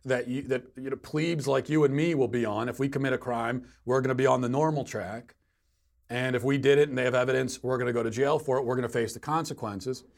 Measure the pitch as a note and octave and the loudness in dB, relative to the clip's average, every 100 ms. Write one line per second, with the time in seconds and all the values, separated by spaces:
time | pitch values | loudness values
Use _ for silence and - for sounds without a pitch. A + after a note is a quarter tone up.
0 | C3 B2+ B2 B2+ C3 B2+ - - C3+ C3+ | -2 -2 0 -6 -2 -4 -4 -12 -8 -8
1 | - D3+ E3 E3 C3+ C3+ B2+ D#3 D3 C#3 | -4 -2 0 -2 0 0 2 4 4 4
2 | E3+ D#3 A#2+ A#2+ A2 G#2 A#2+ A#2+ C#3 C#3 | 2 2 0 0 0 -2 -4 -2 -2 -2
3 | C3+ B2 B2+ A#2+ A#2 B2 - _ - C3 | -2 -2 -2 -2 -2 -4 -8 _ -2 0
4 | C3 C3 C3 B2+ B2 C3+ D#3+ D3+ A#2+ A2 | 2 2 4 4 2 2 0 0 -4 -8
5 | F2+ A2 - _ _ _ _ _ _ _ | -8 -10 -14 _ _ _ _ _ _ _
6 | - A#2+ C3 B2+ B2 C#3 C3+ C#3+ D3 B2+ | -8 -4 0 0 2 4 6 6 4 2
7 | B2+ B2 B2+ C3 B2+ - B2 B2+ B2 A#2 | 2 2 2 0 -2 -4 -2 -2 0 0
8 | A2+ A2+ C#3 D3+ D3 C3 A#2+ B2+ A#2 B2 | -2 0 2 2 0 -2 0 -2 -2 -2
9 | A2+ - - D#3 D#3 A2+ A2 G2 B2 B2+ | -2 -4 -4 -2 -4 -8 -8 -8 -8 -10
10 | - | -12